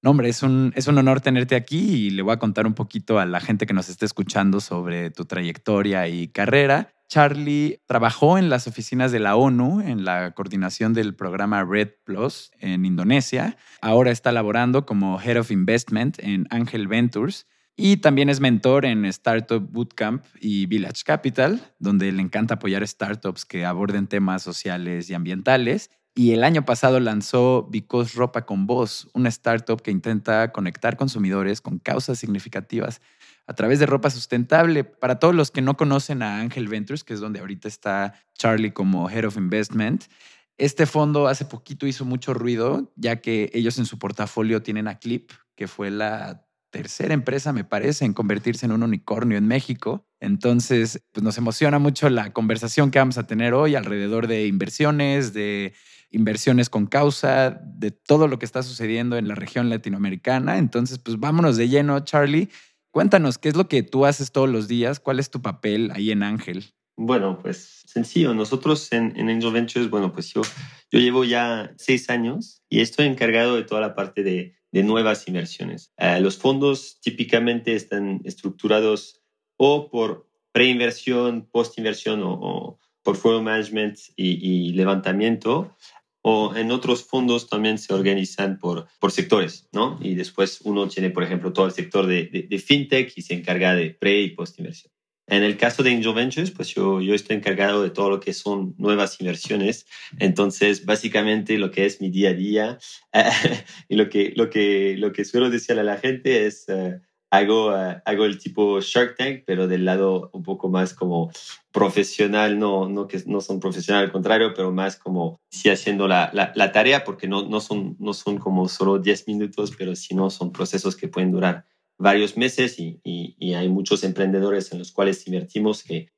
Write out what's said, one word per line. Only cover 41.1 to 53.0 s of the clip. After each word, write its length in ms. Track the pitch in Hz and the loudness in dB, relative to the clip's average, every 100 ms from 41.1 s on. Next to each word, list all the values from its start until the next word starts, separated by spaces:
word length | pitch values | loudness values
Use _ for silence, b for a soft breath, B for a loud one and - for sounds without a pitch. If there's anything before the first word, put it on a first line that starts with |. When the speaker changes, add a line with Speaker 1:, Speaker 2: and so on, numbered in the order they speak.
| 147 143 | 2 2
Speaker 1:
hace 160 | 139 | 0
poquito 440 | 143 113 - 139 143 | -6 -12 -16 -6 -6
hizo 180 | 127 127 | -4 -4
mucho 280 | 127 127 | -6 -4
ruido, 600 | 120 117 120 120 160 277 - | -4 -2 0 0 -2 -6 -4
ya 220 | 117 117 | -4 -2
que 340 | 113 113 104 | -2 -2 -2
ellos 240 | 117 117 120 | 0 -2 -2
en 60 | 113 | -6
su 140 | 113 | -4
portafolio 640 | 98 98 104 - 110 110 | -8 -6 -6 -2 0 0
tienen 260 | 110 107 107 | -2 -6 -6
a 100 | 98 | -8
Clip, 340 | 117 117 _ - _ _ | -6 -6 _ -20 _ _
que 100 | 98 | -12
fue 240 | - 101 | -8 -6
la 520 | 104 107 107 101 90 _ _ _ | -4 -4 -4 -10 -16 _ _ _
tercera 420 | - - - 151 | -12 -12 -6 -2
empresa, 400 | 151 123 135 139 | 0 0 -4 -2
me 100 | 127 | -4
parece, 400 | 98 104 131 147 | -2 -2 -2 0
en 80 | 123 | -2
convertirse 540 | 98 104 104 120 117 117 | 0 -2 0 -2 -2 -2
en 80 | |
un 100 | 110 | 0
unicornio 540 | 113 101 - 107 120 104 | 0 -2 -4 -2 0 2
en 100 | 104 | 2
México. 600 | 131 - 127 - 190 _ _ | 2 -2 -6 -6 -6 _ _
Entonces, 840 | 101 98 123 120 117 123 113 - _ | -4 0 2 2 4 2 2 -4 _
pues, 100 | - | -4
nos 140 | 110 104 | -2 0
emociona 420 | 117 113 151 147 | -4 2 2 4
mucho 300 | 143 135 147 | 2 2 2
la 240 | 120 107 | 2 -2
conversación 580 | 113 110 110 113 - 143 | -2 0 0 -2 2 4
que 80 | |
vamos 180 | 139 | 6